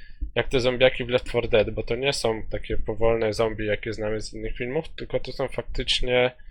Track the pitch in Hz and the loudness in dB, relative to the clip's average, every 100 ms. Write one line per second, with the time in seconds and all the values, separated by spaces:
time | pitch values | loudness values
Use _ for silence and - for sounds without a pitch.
0 | - - - - - 131 123 123 127 - | -14 -10 -4 -2 0 2 2 4 4 4
1 | 123 123 - 120 117 113 104 107 - 117 | 0 -2 0 -2 4 4 4 -2 -4 -2
2 | 135 135 117 110 - 104 - 107 - 107 | 0 0 0 0 -4 -4 0 0 0 2
3 | 113 113 110 104 113 110 107 101 117 107 | 4 4 2 2 0 0 -2 -2 -4 -4
4 | 107 110 - 110 110 - 123 143 160 - | -2 -4 -6 -6 -6 -4 -4 -4 -6 -10
5 | 117 127 - - 131 - - - 123 - | -4 -4 -4 -4 -4 -4 -4 -4 0 0
6 | 123 123 127 - - | 4 4 2 0 -14